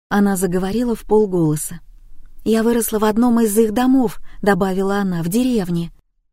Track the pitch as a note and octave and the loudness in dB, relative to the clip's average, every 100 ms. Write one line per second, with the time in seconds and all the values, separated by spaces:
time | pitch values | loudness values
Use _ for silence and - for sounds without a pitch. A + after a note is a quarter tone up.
0 | - G3+ G3+ F#3+ F#3 F3+ F#3+ A3 A#3+ A3 | -4 0 2 0 -2 -2 -2 -2 -2 -4
1 | - G#3 G#3 F3+ D#3+ D3+ - E3+ - - | 0 2 2 2 0 0 -6 -12 -18 -20
2 | - - - - G#3 A3+ A3+ A#3 A3 G#3+ | -18 -16 -16 -8 -2 0 2 0 -2 0
3 | G#3+ G#3 B3 A#3 A3+ G#3 A3 G#3 B3+ C4 | 0 2 2 2 2 2 2 2 2 2
4 | A3+ - - - G3 F#3 G3 F#3 G3 G3+ | 2 -4 -10 -2 0 2 0 0 0 0
5 | G3 F3 E3+ A3 B3+ A#3 F3 E3+ E3+ - | -2 -2 -2 0 0 0 -2 -4 -6 -12
6 | _ _ _ | _ _ _